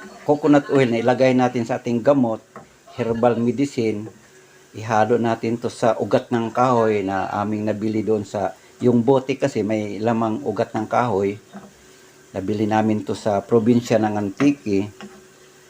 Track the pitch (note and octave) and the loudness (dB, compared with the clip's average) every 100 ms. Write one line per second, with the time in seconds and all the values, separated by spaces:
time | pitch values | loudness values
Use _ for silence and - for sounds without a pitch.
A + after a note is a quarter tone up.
0 | - - - D3 D3+ D3 C#3+ C#3 C3 A#2 | -18 -14 -2 0 4 4 4 2 2 2
1 | A#2 B2 C3 B2+ B2 B2 A2 B2 - A#2+ | 0 4 4 4 2 0 -4 -4 -2 0
2 | A2+ C#3+ A#2+ A2 - - - _ - - | 2 2 2 -2 -10 -20 -20 _ -20 -6
3 | A2+ A#2 A#2+ A2+ A#2 A2+ C#3 - A2+ G#2 | -4 2 2 2 0 0 -2 -2 -4 -4
4 | A2 - - - - - _ - A2 A2 | -10 -18 -20 -20 -20 -20 _ -14 -2 0
5 | A2 A#2 A#2 A2+ A2+ A#2 A#2 - A#2+ G#2+ | 2 2 2 -2 -2 -4 -6 -2 0 0
6 | G#2+ B2 - A#2+ A2+ A2+ B2+ B2 A2 G#2+ | 0 -2 0 -2 -2 0 2 4 2 0
7 | F#2+ F#2+ F#2+ G#2 G#2 G#2+ G#2+ G#2 A2 G#2+ | -2 -4 -4 -4 -4 -2 -2 -4 -2 -2
8 | G2+ A2 G#2 G#2 F#2+ - - - A#2+ A#2+ | 0 -2 -2 -4 -4 -6 -20 -2 2 4
9 | A2+ C3+ C3 C3+ C#3+ A#2+ G2+ A2 G#2+ G2 | 4 2 2 -2 -2 -2 -2 -2 -4 -4
10 | A2 A2+ A2+ G#2+ - G#2+ A2+ A2+ G#2+ A#2 | -2 0 0 -2 -4 -4 -4 -4 -2 0
11 | B2 G2 G2+ G#2 - - - - - - | 0 0 0 -4 -12 -20 -20 -20 -20 -20
12 | - - - G2+ F#2+ G#2+ G#2+ A2 A2 G#2+ | -20 -20 -12 -8 -4 -2 0 2 2 0
13 | G2+ G#2 - G2+ - A#2 A2 A#2+ A#2 A#2 | -4 -6 -2 -2 0 0 4 2 2 0
14 | G#2+ G#2 G#2 F#2+ C#3+ C#3+ - G2 G#2 - | 0 -2 -4 0 0 0 -2 -2 -2 -10
15 | - - - - - - - | -20 -20 -20 -20 -20 -20 -20